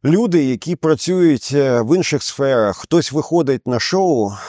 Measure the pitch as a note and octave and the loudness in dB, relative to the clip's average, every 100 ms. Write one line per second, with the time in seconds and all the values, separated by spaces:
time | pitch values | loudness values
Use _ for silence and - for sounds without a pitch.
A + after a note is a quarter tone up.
0 | C#3 F3+ A#3+ E3+ C3+ B2 - E3+ D#3+ D3+ | 2 2 2 2 0 -2 -6 -2 0 0
1 | - F#3 E3+ C3 - C#3+ C3+ A#2+ A2+ F3 | 0 2 2 2 0 0 2 0 2 0
2 | - C#3+ - - C#3 B2+ G#2 F#2 - E3+ | 2 -4 -4 -4 0 2 0 -2 0 0
3 | - C#3+ C#3+ E3+ D#3 B2+ - A#2+ - F#3 | 0 -4 -2 0 0 -2 -2 -4 -2 0
4 | F#3+ C3 G2+ G2+ | 0 0 -2 -6